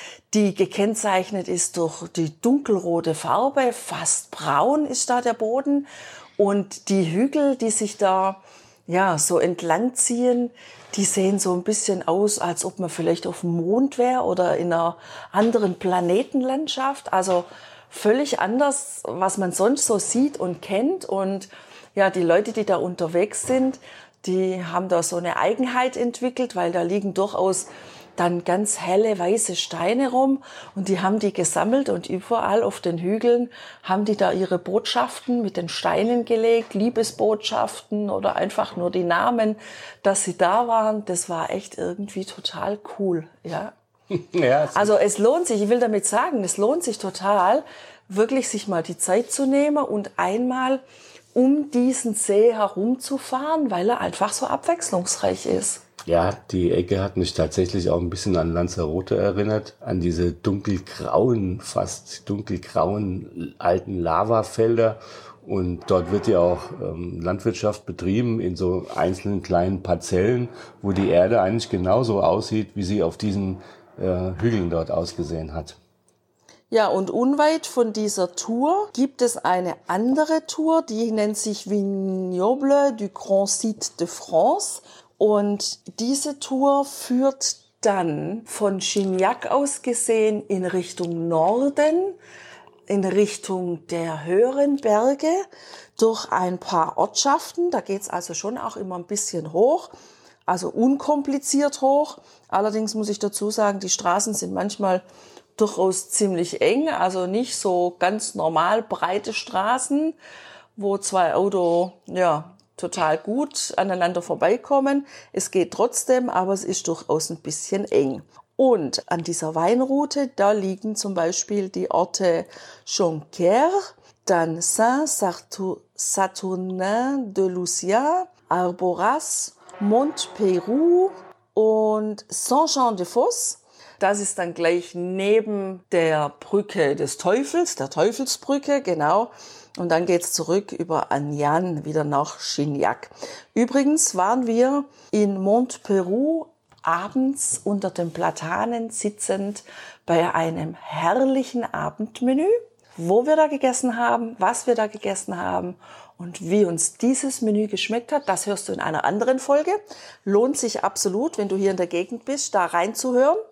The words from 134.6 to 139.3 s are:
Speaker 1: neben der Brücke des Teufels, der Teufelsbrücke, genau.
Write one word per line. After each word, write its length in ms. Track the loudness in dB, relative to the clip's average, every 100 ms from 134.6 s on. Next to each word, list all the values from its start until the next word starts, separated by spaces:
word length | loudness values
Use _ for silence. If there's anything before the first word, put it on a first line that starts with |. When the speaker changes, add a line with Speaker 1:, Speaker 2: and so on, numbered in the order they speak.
| 0 0 -2 -6
Speaker 1:
neben 880 | -4 -2 2 2 2 -4 -6 -10 -2
der 400 | 0 2 2 -2 -6
Brücke 560 | -2 -2 0 0 0 0
des 220 | -4 -2
Teufels, 580 | 0 0 0 0 0 -2
der 140 | -4
Teufelsbrücke, 920 | 0 0 0 -4 -4 -2 -2 0 0
genau. 480 | 0 0 4 2 0